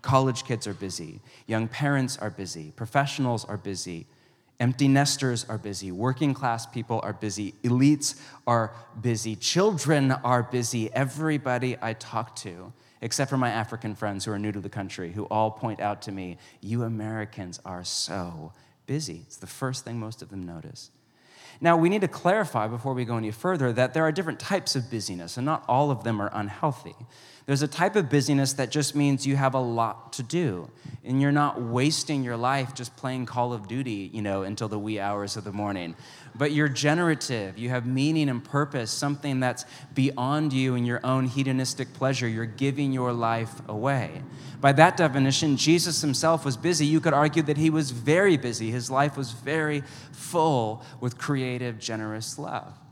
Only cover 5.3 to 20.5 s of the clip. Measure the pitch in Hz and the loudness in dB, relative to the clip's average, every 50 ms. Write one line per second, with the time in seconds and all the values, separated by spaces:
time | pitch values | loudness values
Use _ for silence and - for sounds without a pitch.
5.3 | 120 113 - - 110 104 87 104 101 90 98 95 90 90 110 127 127 120 156 143 | 0 -2 -4 -6 -8 -8 -6 -8 -8 -8 -8 -8 -4 -2 0 0 0 2 0 0
6.3 | 131 - 139 123 117 117 117 - - 113 113 - 117 110 - 101 104 - - 107 | 0 0 -2 -2 -2 -2 -6 -8 -8 -8 -4 -2 -4 -2 -2 -4 -6 -4 -6 -6
7.3 | 95 101 104 92 - - - 123 120 123 135 143 151 147 - - - - - - | -4 -4 -6 -8 -8 -4 0 2 4 6 6 6 6 4 2 -4 -6 -6 -14 -20
8.3 | - - _ - 120 117 113 107 - - - - - - 107 123 113 107 - 113 | -20 -8 _ 2 2 2 2 0 -4 -12 -20 -16 -14 -4 -2 0 0 0 -2 -6
9.3 | 110 - - - - 170 190 214 208 151 - 135 160 147 135 135 131 - - 127 | -6 -4 -2 0 2 4 4 4 4 2 2 4 4 4 6 4 2 2 2 2
10.3 | 127 123 120 120 - 123 120 113 - 120 110 107 - - 139 131 120 143 160 160 | 4 4 2 2 0 -2 -2 0 -2 -2 -2 0 0 0 0 0 -2 -2 -2 0
11.3 | 151 143 127 131 123 123 123 127 117 - - 92 110 - - - - 113 117 - | 0 0 0 0 0 0 0 -2 -4 -4 -4 -6 -6 -6 -10 -6 -6 -6 -6 -6
12.3 | - - - 104 87 87 92 92 120 _ _ _ _ _ - 117 - - 139 135 | -8 -12 -12 -12 -12 -12 -14 -16 -18 _ _ _ _ _ -8 -6 -2 -2 -2 0
13.3 | 143 131 127 120 104 113 110 - - 113 - 110 104 - - 104 101 98 95 113 | 2 2 2 2 2 0 -2 -4 -6 -8 -6 -8 -6 -4 -4 -4 -4 -4 -4 -4
14.3 | 107 101 104 107 104 104 92 98 - 107 98 92 - - 92 85 87 107 98 - | -4 -2 -2 -4 -4 -4 -8 -8 -8 -8 -8 -8 -8 -8 -10 -8 -6 -8 -6 -2
15.3 | 104 107 110 110 110 - - 117 107 - 92 104 104 - - - 98 95 92 90 | 0 2 2 2 0 -2 -6 -6 -4 -2 -2 -2 -2 -4 -8 -10 -8 -8 -8 -10
16.3 | 87 - - - - _ - 98 113 120 120 110 113 110 107 107 110 110 107 104 | -10 -14 -16 -20 -20 _ -8 -4 -4 -2 -2 -2 -4 -4 -6 -6 -6 -6 -8 -8
17.3 | - - 95 90 85 - _ 95 92 90 87 - - - - - 82 98 87 87 | -10 -12 -12 -12 -12 -14 _ -10 -10 -10 -8 -6 -4 -4 -4 -4 -4 -6 -6 -6
18.3 | 85 80 78 80 98 - _ _ _ _ _ - 131 151 156 120 80 82 - _ | -8 -12 -14 -14 -16 -20 _ _ _ _ _ -6 -6 -6 -6 -8 -10 -12 -14 _
19.3 | - - - 92 - - 135 131 131 131 - - 117 117 107 110 110 - - 90 | -18 -16 -16 -16 -10 -6 -6 -6 -6 -6 -8 -8 -8 -8 -8 -8 -10 -14 -16 -14
20.3 | 98 98 92 87 | -12 -10 -10 -10